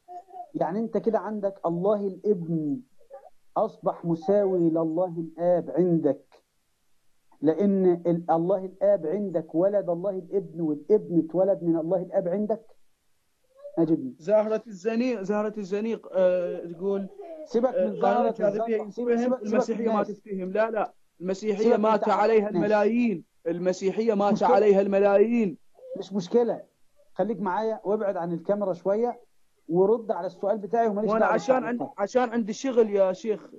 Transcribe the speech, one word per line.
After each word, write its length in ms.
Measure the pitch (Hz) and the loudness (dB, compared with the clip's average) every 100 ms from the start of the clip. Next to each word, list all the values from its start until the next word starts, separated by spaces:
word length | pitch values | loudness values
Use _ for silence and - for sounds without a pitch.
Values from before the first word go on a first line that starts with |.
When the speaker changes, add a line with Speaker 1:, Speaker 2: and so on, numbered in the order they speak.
| - 359 - - - | -18 -18 -16 -16 -10
Speaker 1:
يعني 240 | - 156 202 | -6 -4 -4
أنت 180 | 226 208 | -4 -2
كده 220 | 226 208 | 0 -2
عندك 420 | 185 214 196 196 170 | -2 -6 -6 -4 -4
الله 400 | 170 196 208 202 | 0 0 0 -2
الابن 760 | 180 208 190 165 165 147 131 - - - - - - _ 170 | -4 -2 -2 -2 -2 -2 -6 -8 -20 -20 -20 -20 -20 _ -4
أصبح 480 | 214 - - - | -4 -4 -6 -4
مساوي 680 | 170 165 - 208 196 185 165 | -4 -2 2 2 2 2 2
لله 440 | 160 160 160 185 170 | 2 0 -2 -2 -4
الآب 520 | 165 - 175 175 - | -10 -2 0 0 0
عندك، 760 | 151 180 170 143 135 - _ _ _ _ _ _ _ _ _ _ _ | 0 2 2 2 -2 -8 _ _ _ _ _ _ _ _ _ _ _
لأن 600 | 147 156 202 190 185 175 175 | 0 2 2 4 2 2 0
ال-، 240 | 170 - | -2 0
الله 340 | 165 175 190 | 0 0 -2
الآب 420 | 185 - 196 202 156 | -4 0 2 2 0
عندك 480 | 196 196 170 160 | -2 -2 -4 -2
ولد 360 | 160 196 208 175 | 2 2 2 0
الله 200 | 170 196 | -2 -4
الابن، 500 | 190 180 196 165 160 | -6 -4 -4 -4 -4
والابن 580 | 160 147 - 208 170 170 | -2 -2 2 2 4 0
اتولد 440 | 156 175 196 190 | 2 2 2 2
من 140 | 170 165 | 0 0
الله 260 | 160 185 | 0 -2
الآب 260 | 180 196 175 | 0 -2 -2
عندك؟ 480 | 196 208 220 - - _ _ _ _ _ _ _ _ 571 587 | -2 -2 -4 -8 -20 _ _ _ _ _ _ _ _ -8 -2
أجبني. 360 | 160 160 262 - | 0 0 -2 -8
Speaker 2:
زهرة 440 | 160 214 214 214 233 | 0 2 2 -2 -6
الزنيق، 560 | 190 208 226 254 220 | -8 -2 0 0 -2
زهرة 320 | 190 208 214 214 | -2 -2 -2 -6
الزنيق، 500 | 185 202 226 220 - | -6 -4 -4 -6 -2
آه، 540 | 185 185 180 175 180 170 | 2 4 2 -2 -6 -10
تقول، 420 | 170 196 196 196 - 349 320 | -6 -4 -4 -6 -12 -16 -16
Speaker 1:
سيبك 300 | 302 233 254 | -4 0 0
Speaker 2:
آه، 120 | 254 214 | 0 -2
Speaker 1:
من 140 | 190 | 0
زهرة 180 | 233 240 | 2 2
Speaker 2:
قناة 100 | 233 | 0
الكاذبية 540 | - 208 208 233 220 | 0 -2 0 -2 -2
Speaker 1:
الزنيق. 80 | 214 | -4
سيبك، 200 | 226 240 | -4 0
Speaker 2:
يتهم، 280 | 233 247 254 | 0 0 -2
Speaker 1:
سيبك، 0 | |
سيبك 140 | 208 | 0
Speaker 2:
المسيحية 360 | 226 226 208 226 | 0 0 -2 0
Speaker 1:
من 60 | |
Speaker 2:
ما 80 | 214 | 0
Speaker 1:
الناس. 180 | 208 202 | -2 -8
Speaker 2:
تتهم، 320 | 214 190 185 | -10 -8 -4
لا، 180 | 202 226 | -2 0
لا، 220 | 220 - _ _ - | -2 -4 _ _ -10
المسيحية 420 | 180 190 214 202 | -8 -4 -4 0
Speaker 1:
سيبك 120 | 220 220 | 2 4
من 60 | |
Speaker 2:
مات 180 | 214 208 | 4 2
Speaker 1:
تعليق 220 | 214 190 | 2 2
Speaker 2:
عليها 260 | 214 220 208 | 4 2 2
Speaker 1:
الناس. 60 | 180 | 0
Speaker 2:
الملايين، 600 | 208 214 214 240 233 170 - _ 165 | 2 2 2 2 0 -2 -8 _ -6
المسيحية 680 | 170 185 185 190 190 226 | -2 -2 0 -2 0 0
مات 180 | 202 202 | 2 2
Speaker 1:
مشكلة. 160 | 208 196 | 4 4
Speaker 2:
عليها 320 | 196 208 196 | 6 6 4
الملايين. 760 | 202 196 202 202 220 240 202 - - _ - 523 | 4 4 4 6 4 2 0 -4 -16 _ -12 -10
Speaker 1:
مش 140 | - | -6
مشكلة، 500 | 190 170 240 233 185 - _ _ _ _ | -6 0 2 2 -2 -10 _ _ _ _
خليك 260 | - 208 180 | -4 -4 -2
معايا 400 | 196 190 220 214 | -2 -2 -2 -4
وابعد 320 | 175 214 202 185 | -2 -2 -2 -4
عن 160 | 175 | -4
الكاميرا 400 | 170 170 202 190 | -4 -2 -2 -2
شوية 480 | 175 185 208 240 - _ _ _ _ - | -2 -2 0 -2 -6 _ _ _ _ -2
ورد 420 | 170 196 240 202 | 2 4 2 -2
على 160 | 175 180 | -6 -8
السؤال 320 | 175 202 214 | -4 -4 -2
بتاعي 300 | 190 233 226 | -2 0 0
وماليش 220 | 202 214 | 0 0
Speaker 2:
وأنا 100 | 220 | 2
Speaker 1:
دعوة 140 | 190 | 2
Speaker 2:
عشان 200 | 226 - | 2 2
Speaker 1:
بالتعليقات. 260 | 254 233 240 | 0 -2 -6
Speaker 2:
عندي، 140 | 262 - | -8 -6
عشان 320 | 202 247 247 | -2 0 0
عندي 220 | 240 208 | -2 -4
شغل 380 | 208 269 240 220 | -4 0 2 2
يا 220 | 202 190 | 2 2
شيخ، 360 | 185 226 202 - | 0 -4 -6 -10